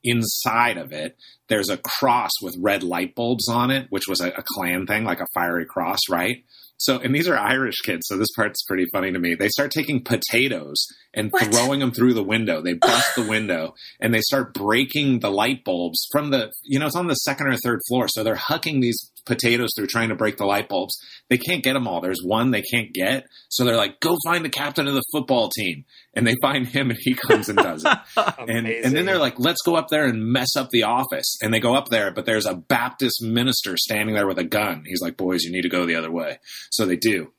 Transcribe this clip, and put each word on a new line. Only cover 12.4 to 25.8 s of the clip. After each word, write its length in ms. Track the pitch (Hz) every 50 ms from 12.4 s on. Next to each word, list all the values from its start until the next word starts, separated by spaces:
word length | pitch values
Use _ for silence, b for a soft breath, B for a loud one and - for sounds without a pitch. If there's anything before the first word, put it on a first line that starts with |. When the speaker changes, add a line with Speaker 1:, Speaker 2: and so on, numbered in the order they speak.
| 113 101 82 76
Speaker 1:
They 120 | 80 90 87
bust 400 | 85 - 110 113 117 117 - -
the 60 | -
Speaker 2:
<laughs> 60 | 113 107
Speaker 1:
window, 460 | 110 110 107 101 87 82 80 82 B B B B B B
and 120 | - 110
they 80 | 117 113
start 340 | 107 - 143 135 127 - -
breaking 680 | - 101 104 110 123 139 131 - 151 147 139 127 117
the 100 | - 101
light 340 | 98 101 107 123 135 127 _
bulbs 420 | - 92 87 87 85 82 - - -
from 180 | - 147 147 147
the, 220 | 135 131 110 107 - - -
you 140 | - 135 139
know, 80 | 151
it's 100 | 147 -
on 100 | 175 180
the 80 | 170 143
second 320 | - - - 139 - 151 139
or 80 | 127
third 240 | 113 - 123 120 - - -
floor, 180 | 120 127 117 90
so 140 | - 117 107
they're 100 | 113 107
hucking 460 | - - - 151 165 - 165 156 135
these 280 | 123 120 113 - - - _ - -
potatoes 460 | - 123 113 - 117 120 117 123 110 -
through 120 | - 101
trying 240 | 95 - 117 113 110
to 40 | 107
break 220 | 90 110 107 104
the 80 | - 101
light 240 | 98 101 104 104 -
bulbs. 300 | 101 92 92 - - B B B B B B _
They 80 | 127 123
can't 240 | - 151 180 160
get 140 | 127 131 131
'em 120 | 135 120 104
all. 140 | 90 -
There's 180 | 92 92 95 90
one 280 | 92 90 104 113 120 131
they 100 | 120 104
can't 320 | 95 - - 120 107 95
get, 320 | - 90 92 101 131 131 - B B B B B
so 160 | - - 127
they're 120 | 123 117
like, 240 | 113 104 98 - _
"Go 180 | - 160 175 165 -
find 180 | 165 170 175 160
the 60 | 147
captain 360 | - - 151 143 143 - 147
of 60 | 139 139
the 100 | 135 - -
football 360 | - 156 123 - 135 123 110 92
team." 360 | - - 107 90 78 71